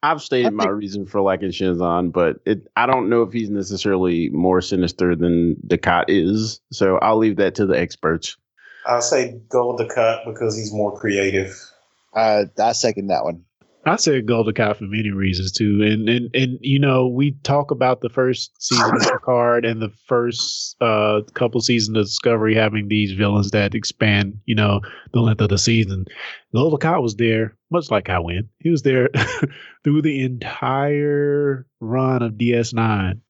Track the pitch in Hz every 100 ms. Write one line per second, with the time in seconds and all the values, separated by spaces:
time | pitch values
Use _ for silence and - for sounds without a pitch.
0 | 147 160 - 127 120 104 95 101 104 101
1 | 95 101 98 92 95 87 95 87 87 85
2 | 87 85 85 67 - 101 - - 123 131
3 | 101 117 110 117 107 101 92 98 104 95
4 | 92 85 82 76 87 92 90 95 87 -
5 | 90 85 87 85 85 - - 85 - 87
6 | - 95 85 107 110 - _ - 98 92
7 | 104 110 113 98 98 - 101 71 85 -
8 | 80 82 - - _ _ - - - 120
9 | 120 143 120 120 - 127 123 117 113 -
10 | 113 113 117 107 117 107 107 104 104 98
11 | 110 98 98 98 95 - - _ _ _
12 | _ 110 113 107 98 - 113 117 120 104
13 | 98 82 64 85 _ _ _ _ - 208
14 | - 135 110 117 110 104 107 104 101 107
15 | 107 98 95 90 95 - 107 101 104 107
16 | 110 120 120 127 131 127 131 139 139 131
17 | 127 123 143 143 - 143 139 131 127 127
18 | 120 - 127 123 - _ - 123 - -
19 | - - - 123 120 120 117 113 107 -
20 | _ 123 120 117 - - - - 117 107
21 | 107 107 104 - 123 120 113 120 107 110
22 | 104 - 123 117 110 110 110 107 101 107
23 | 104 95 104 101 98 107 101 110 - -
24 | 107 101 98 104 - 110 107 101 - -
25 | - 117 113 107 104 98 - 113 101 95
26 | 92 - - - _ 110 156 151 160 170
27 | 120 104 117 110 113 _ _ 170 151 107
28 | - 92 85 90 110 _ 160 165 135 131
29 | 120 - 107 - 147 - - - - 147
30 | 151 139 131 123 110 - 127 135 143 147
31 | 147 143 143 143 143 135 127 _ 113 127
32 | 131 127 120 107 120 120 117 117 113 107
33 | 95 98